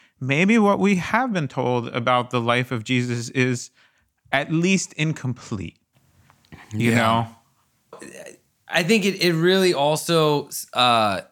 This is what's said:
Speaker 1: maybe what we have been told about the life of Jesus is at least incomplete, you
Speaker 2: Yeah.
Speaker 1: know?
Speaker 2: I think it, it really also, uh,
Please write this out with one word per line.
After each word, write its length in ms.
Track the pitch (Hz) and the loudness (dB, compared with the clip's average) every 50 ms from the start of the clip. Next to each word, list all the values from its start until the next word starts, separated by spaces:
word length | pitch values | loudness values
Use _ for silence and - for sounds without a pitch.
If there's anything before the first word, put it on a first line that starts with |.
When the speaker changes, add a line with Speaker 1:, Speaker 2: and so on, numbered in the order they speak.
| _ _ _ - | _ _ _ -8
Speaker 1:
maybe 400 | 131 131 139 151 185 196 226 233 | -4 -2 0 2 4 4 4 4
what 200 | 208 202 196 196 | 4 4 2 2
we 180 | 185 202 202 | 2 2 2
have 360 | 180 160 - - 226 262 254 208 | 0 0 -2 -2 -2 -2 -2 -2
been 140 | 180 147 | -4 -4
told 400 | 123 - 139 127 123 123 120 117 | -4 -4 -4 -2 0 0 -2 -2
about 420 | - - 123 117 127 123 123 120 120 | -4 -6 -4 0 0 0 0 0 -2
the 100 | - 123 | -4 -2
life 320 | 117 120 120 123 127 123 | 0 0 0 0 0 -2
of 120 | 131 117 110 | -6 -6 -4
Jesus 460 | - 127 123 123 123 120 120 117 127 | -2 -2 -2 -2 -2 -4 -6 -8 -6
is 420 | - 135 127 127 123 120 - - _ _ _ _ _ _ _ _ _ _ _ _ | -2 -2 0 0 -2 -4 -8 -12 _ _ _ _ _ _ _ _ _ _ _ _
at 200 | - 139 147 151 | -2 -2 -2 -2
least 420 | 160 160 170 190 190 175 - - - | -2 0 2 2 2 0 -2 -4 -6
incomplete, 840 | - 151 160 147 - - 127 117 - - - 117 95 87 78 - _ _ _ _ _ _ _ _ _ _ _ _ _ _ _ - - - - | -4 -4 -4 -4 -4 -6 -8 -8 -8 -10 -10 -8 -8 -8 -10 -14 _ _ _ _ _ _ _ _ _ _ _ _ _ _ _ -20 -20 -16 -10
you 200 | 107 107 117 117 | -6 -2 0 2
Speaker 2:
Yeah. 60 | 113 | 2
Speaker 1:
know? 300 | 120 117 113 113 117 117 113 - - _ _ _ _ _ _ _ _ _ _ - - - - 65 67 - - - _ _ _ _ _ _ - | 2 4 2 2 0 0 -4 -8 -16 _ _ _ _ _ _ _ _ _ _ -20 -20 -20 -20 -20 -20 -20 -20 -20 _ _ _ _ _ _ -4
Speaker 2:
I 140 | - 165 175 | -2 0 2
think 220 | 160 226 220 185 | 2 2 2 2
it, 180 | 202 175 - 170 | 0 0 0 0
it 100 | 180 165 | 0 2
really 400 | 160 165 180 190 190 185 180 160 | 2 2 2 4 4 4 2 2
also, 760 | 135 139 147 156 147 - - 170 160 156 151 147 143 143 - - - - - - | 2 0 0 0 0 0 0 2 2 4 2 2 0 -2 -6 -10 -12 -12 -6 0
uh, 480 | 120 123 123 117 113 110 104 95 90 - - | 2 4 4 4 4 2 2 0 -2 -6 -8